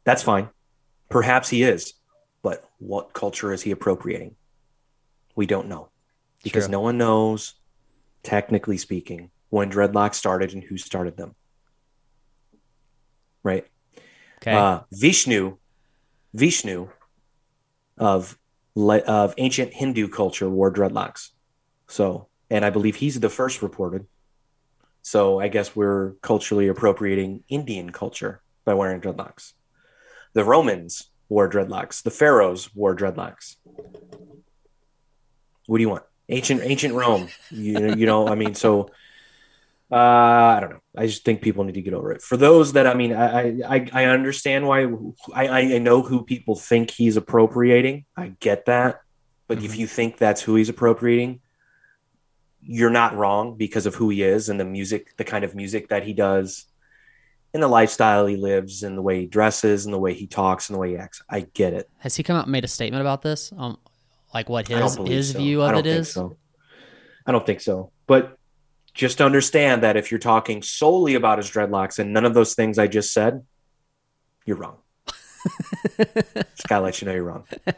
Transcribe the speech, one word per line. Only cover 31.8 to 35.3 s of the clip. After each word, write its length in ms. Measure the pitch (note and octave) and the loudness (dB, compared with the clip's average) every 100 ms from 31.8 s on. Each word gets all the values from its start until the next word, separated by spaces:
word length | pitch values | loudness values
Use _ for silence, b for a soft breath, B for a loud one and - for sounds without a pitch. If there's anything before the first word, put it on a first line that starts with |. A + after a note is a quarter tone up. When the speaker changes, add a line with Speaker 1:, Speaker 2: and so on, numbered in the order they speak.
| - - | -10 -8
Speaker 1:
The 80 | A2+ | -8
pharaohs 600 | - D3+ B2 F#2+ F2+ - | 2 4 6 4 0 -12
wore 200 | G2+ G2+ F#2 | -2 0 0
dreadlocks. 600 | G2 F#2 F#2 - - - _ - - - - - - - _ _ _ _ _ _ _ _ _ | -4 -6 -12 -14 -20 -20 _ -20 -20 -20 -20 -20 -20 -20 _ _ _ _ _ _ _ _ _